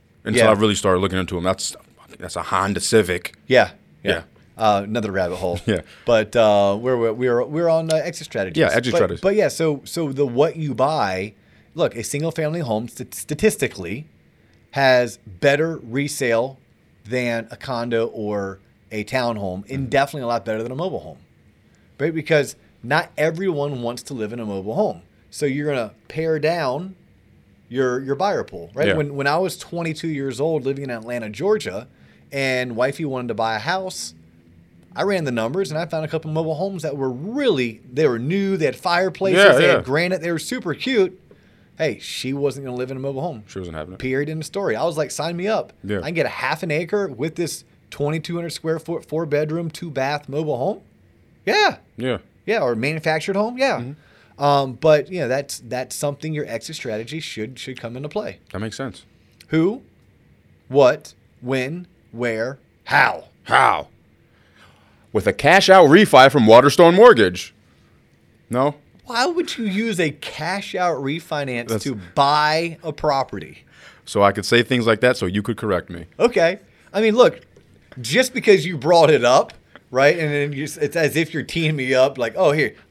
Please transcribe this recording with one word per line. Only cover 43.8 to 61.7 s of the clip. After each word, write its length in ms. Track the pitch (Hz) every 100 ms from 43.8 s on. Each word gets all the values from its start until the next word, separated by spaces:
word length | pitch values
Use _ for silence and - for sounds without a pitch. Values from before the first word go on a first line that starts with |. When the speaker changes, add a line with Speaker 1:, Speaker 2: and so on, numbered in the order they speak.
| 78
Speaker 1:
it. 60 | 90
Speaker 2:
Period, 300 | 127 131 147
end 120 | 156
of 40 | 151
story. 300 | 196 190 110
I 80 |
was 140 | 156 156
like, 140 | 147
"Sign 260 | - 156 175
me 100 | 190
up." 240 | 208 - _
Speaker 1:
Yeah. 160 | 98 101
Speaker 2:
I 60 | 127
can 80 | 165
get 100 | 127
a 40 |
half 320 | - 131 156
an 80 | 175
acre 360 | 151 170 208 190
with 280 | 117 156 165
this 280 | 170 - - _ -
twenty-two 460 | - 147 160 151 170
hundred 140 | 170
square 300 | - 160 160
foot, 260 | - 170 -
four 200 | 156 165
bedroom, 440 | 147 156 160 170
two 180 | - 170
bath 360 | 135 131 147 -
mobile 300 | 143 156 127
home. 240 | 151 220 - _ _ _ _ _ -
Yeah. 320 | 381 403 - _ -
Speaker 1:
Yeah. 220 | 127 110 - _ -
Speaker 2:
Yeah, 160 | 220
or 140 | 135 113
manufactured 600 | 135 160 160 156 156 196
home. 200 | 214 247
Yeah. 220 | 269 160
Speaker 1:
Mm-hmm. 640 | 123 151 _ _ _ -
Speaker 2:
Um, 300 | 143 139 135
but, 380 | 120 160 151 131
you 80 | 180
know, 80 | 127
that's, 320 | 131 143 -
that's 360 | 120 123 131 -
something 380 | 147 139 156
your 120 | 151 143
exit 280 | 117 - 160
strategy 440 | 127 107 113 156
should, 400 | 151 - 110 127
should 200 | - 127
come 160 | 117 123
into 120 | 147
play. 300 | 208 - 92 _
Speaker 1:
That 60 | 92
makes 160 | 110 -
sense. 280 | 135 - - _ _ _ -
Speaker 2:
Who, 320 | 160 170 254 - _ _ _ _ _ _ _ -
what, 440 | 131 127 147 - - _ _
when, 460 | 123 131 127